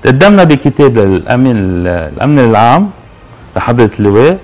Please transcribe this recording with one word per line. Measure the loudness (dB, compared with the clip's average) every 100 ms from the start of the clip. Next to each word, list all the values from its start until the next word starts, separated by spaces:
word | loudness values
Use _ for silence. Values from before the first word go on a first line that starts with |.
تقدمنا | -2 0 2 2
بكتاب | 2 2 0 0 0 2
للأمين، | 0 -2 -2 -2 0 -2
الأمن | -4 -4 -4 -6 -8 -6 -2 2
العام | 2 2 2 2 -2 -8 -20 -20 -20 -20 -12 -8
لحضرة | -4 0 0 0
اللواء | 0 2 2 -2